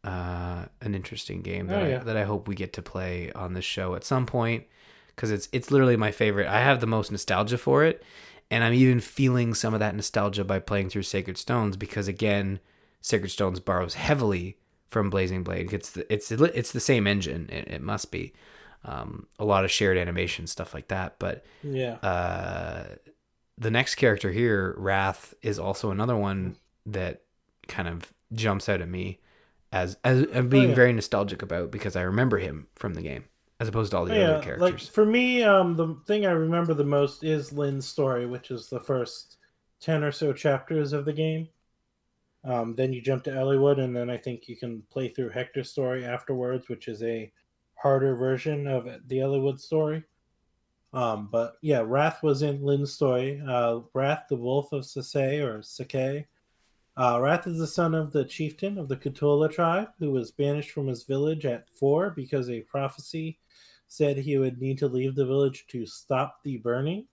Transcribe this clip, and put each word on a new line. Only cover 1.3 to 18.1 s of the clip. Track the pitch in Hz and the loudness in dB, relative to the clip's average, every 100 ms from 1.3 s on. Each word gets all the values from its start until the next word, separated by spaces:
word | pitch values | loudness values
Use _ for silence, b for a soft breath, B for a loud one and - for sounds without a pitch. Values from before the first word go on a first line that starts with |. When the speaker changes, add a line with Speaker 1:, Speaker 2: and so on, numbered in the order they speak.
| 92 | -8
Speaker 1:
game | 87 92 95 | -6 -6 -2
Speaker 2:
Oh, | |
Speaker 1:
that | 196 | 0
I, | 170 | 2
Speaker 2:
yeah. | 127 | 0
Speaker 1:
that | 117 110 | 0 0
I | |
hope | 101 104 101 | 0 -2 -4
we | |
get | 92 95 | -6 -6
to | - | -8
play | 87 92 92 90 87 | -10 -6 -4 -6 -8
on | - 90 | -8 -6
this | 92 | -6
show | - - 92 | -4 -4 -4
at | 90 | -4
some | - 131 127 | 0 0 0
point, | 123 113 117 - b b b b - | 0 0 -2 -6 b b b b -6
'cause | 110 | -2
it's, | 104 - | -2 -2
it's | 123 - | -4 4
literally | 139 127 117 | 6 8 6
my | 107 | 2
favorite. | - 107 101 85 | 2 2 4 2
I | 107 | 4
have | 131 131 | 4 4
the | 113 | 2
most | 110 104 | 0 0
nostalgia | 104 - 92 107 123 | -4 0 0 2 0
for | - 139 | 2 4
it, | 160 - B B B B B | 4 0 B B B B B
and | 113 | 2
I'm | 113 | 4
even | 123 127 123 | 8 8 6
feeling | - - 131 123 117 | 0 2 2 4 2
some | 110 113 | 0 0
of | 110 | 0
that | 107 | 0
nostalgia | 101 101 110 101 101 | -2 -2 0 0 0
by | 98 98 | 0 -2
playing | - 101 92 | 0 -2 -2
through | 101 | -4
Sacred | 95 95 92 90 | -2 -4 -4 -8
Stones, | - 123 107 98 | -2 0 0 -2
because, | 104 107 98 | -6 -4 -4
again, | 95 107 101 98 98 b b b b | -2 0 2 0 -4 b b b b
Sacred | - 107 92 | -2 -2 -2
Stones | - 98 92 | -2 -2 -2
borrows | - 90 87 | -2 0 -2
heavily | - - 147 113 95 87 - _ _ _ | -4 0 2 2 0 -4 -12 _ _ _
from | 113 101 | -2 0
Blazing | 98 92 92 | 0 0 -2
Blade. | 90 90 87 | -4 -4 -4
It's | 98 - | -6 -6
the, | 87 - | -10 -4
it's | 104 - | -4 -2
the, | 113 165 147 | 4 4 4
it's | - | -4
the | 120 | -2
same | - 123 101 | 2 4 4
engine. | 101 85 76 80 | 2 -2 -6 -8
It, | 73 - | -10 -8
it | - | -8
must | 80 107 - | -6 -6 -6